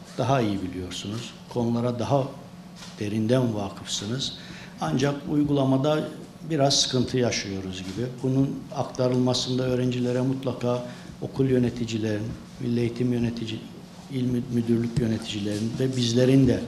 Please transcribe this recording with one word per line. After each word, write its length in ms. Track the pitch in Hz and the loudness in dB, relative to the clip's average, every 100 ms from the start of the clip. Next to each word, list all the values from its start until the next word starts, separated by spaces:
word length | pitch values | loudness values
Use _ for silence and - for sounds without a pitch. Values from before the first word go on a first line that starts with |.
| - - | -12 -2
daha 220 | 123 135 | 2 4
iyi 220 | 110 98 | 2 0
biliyorsunuz. 680 | 92 90 90 - 101 110 - - - | -4 -6 -8 -8 -6 -8 -8 -14 -6
Konulara 500 | 123 117 117 123 117 | -2 0 2 0 -2
daha 260 | 104 139 131 - - - - - - - | 2 2 0 -6 -16 -18 -18 -16 -16 -6
derinden 540 | 104 110 110 127 123 | -2 0 4 4 4
vakıfsınız. 800 | 107 98 - - - 104 131 - - - - - - | 0 -4 -8 -8 -6 -4 -4 -4 -8 -14 -14 -16 -6
Ancak 340 | 160 151 139 143 - | -2 2 2 0 -2
uygulamada 800 | 151 147 143 131 135 147 151 - - - - 151 | 0 2 4 4 4 4 2 0 -8 -14 -14 -4
biraz 300 | 156 139 - | 2 4 4
sıkıntı 380 | - 127 110 127 | 2 2 2 2
yaşıyoruz 600 | 117 - 101 95 92 92 | 2 0 -4 -6 -6 -8
gibi. 280 | 92 - 123 - | -8 -6 -6 -4
Bunun 280 | 135 131 139 - - | 0 2 2 -2 -8
aktarılmasında 880 | 139 135 - 127 127 127 123 123 127 | -6 -6 0 2 4 2 2 0 0
öğrencilere 580 | 127 123 127 123 123 123 | 0 2 0 0 0 2
mutlaka 680 | 139 131 131 120 120 123 - - - - | 0 0 -4 -2 -2 -2 -4 -12 -14 -10
okul 260 | - - 135 | -8 0 4
yöneticilerin, 800 | 127 120 120 113 113 110 107 113 - - - | 4 4 0 -2 -2 0 -2 -4 -8 -12 -8
milli 200 | 123 120 | -2 0
eğitim 320 | 117 117 123 | 0 0 0
yönetici, 480 | 120 117 - 110 110 - - - - - | 2 0 -2 -6 -6 -10 -14 -16 -18 -8
il 120 | 135 | -2
mü-, 180 | 123 123 117 | 0 0 0
müdürlük 460 | 120 117 117 117 - | 0 2 2 2 0
yöneticilerin 760 | 113 110 - 104 104 104 113 123 | 2 0 -2 -4 -2 -2 -2 0
ve 160 | 131 123 | 0 2
bizlerin 520 | 117 117 127 135 131 | 2 4 6 8 8
de 120 | - | 4